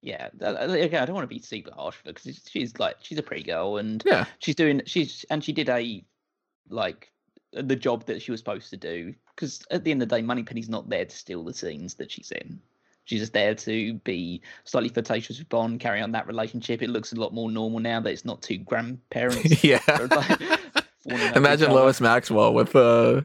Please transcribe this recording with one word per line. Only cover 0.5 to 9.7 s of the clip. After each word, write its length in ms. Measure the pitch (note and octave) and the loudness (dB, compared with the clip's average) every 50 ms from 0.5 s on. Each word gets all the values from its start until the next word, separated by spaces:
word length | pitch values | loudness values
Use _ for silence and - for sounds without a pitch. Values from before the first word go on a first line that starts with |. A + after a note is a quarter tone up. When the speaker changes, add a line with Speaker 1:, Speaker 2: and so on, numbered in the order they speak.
| G2+ | -4
Speaker 1:
th-, 280 | - - D3+ F#3 D#3 E3 | -4 -4 -2 0 0 0
again, 180 | D#3+ E3 D#3+ B2+ | 0 0 -2 -2
I 20 | |
don't 80 | C#3+ F#3 | -2 -4
wanna 140 | G3 C#3+ | -6 -8
be 120 | A#2+ - - | -8 -10 -16
super 300 | - - - G#2+ - - - | -14 -12 -14 -12 -12 -14 -14
harsh 220 | - C#2+ E2+ - | -10 -10 -10 -12
with 80 | - _ | -12 _
her 60 | - E2 | -18 -18
'cause 100 | - _ | -16 _
she's, 180 | - - - _ - | -16 -18 -18 _ -10
she's, 300 | - - C3+ A#2+ - - | -6 -6 -6 -6 -4 -4
like, 160 | - - - _ | -4 -4 -4 _
she's 160 | _ - E3 D3+ | _ -10 -8 -8
a 20 | - | -8
pretty 200 | - - D2+ D#2 | -8 -10 -10 -8
girl, 340 | - E2+ D#2+ F2 G2 G#2 | -6 -4 -4 -2 -2 -4
and 240 | G#2 G#2 A2 A2 A2 - | -4 -4 -4 -6 -2 2
Speaker 2:
Yeah. 200 | G4 - - - - - _ | 2 2 2 2 -4 -8 _
Speaker 1:
she's 160 | - - C#3+ | -6 -6 0
doing, 260 | - E3 D3+ C#3+ C#3 - | 2 2 2 2 0 -2
she's, 400 | - - F#3 D#3 C3+ - - - _ | -2 -2 -2 -2 -2 -6 -16 -6 _
and 140 | D#3 D#3 D3+ | -6 -4 -4
she 80 | - | -4
did 160 | D3 - D3+ C3 | -4 -4 -2 0
a, 340 | B2 A#2+ A#2+ A#2+ A2 F#2+ F2 _ _ _ _ _ _ _ _ _ _ _ _ _ | -2 -2 -2 -6 -10 -12 -16 _ _ _ _ _ _ _ _ _ _ _ _ _
like, 420 | F#2+ A2+ G#2 F#2 E2 _ - _ _ _ _ _ _ _ _ _ | -6 -4 -4 -4 -6 _ -20 _ _ _ _ _ _ _ _ _
the 240 | - - C#3 C3 C3+ | -12 -10 -2 -2 -2
job 300 | B2 - C3 A#2+ A2+ A#2 | 0 0 -2 -2 -2 -4
that 160 | - A2 - | -8 -8 -8
she 100 | - - | -6 -8
was 80 | A#2+ A2 | -10 -8
supposed 300 | - - G#2 - - - | -6 -8 -10 -10 -10 -16
to 80 | - | -18
do. 360 | F#2+ - D#2 E2+ F2 E2+ F2+ - _ _ _ _ | -12 -10 -8 -8 -8 -10 -12 -14 _ _ _ _
'Cause 280 | - - C#3 - - - | -10 -10 -10 -10 -14 -10
at 140 | _ | _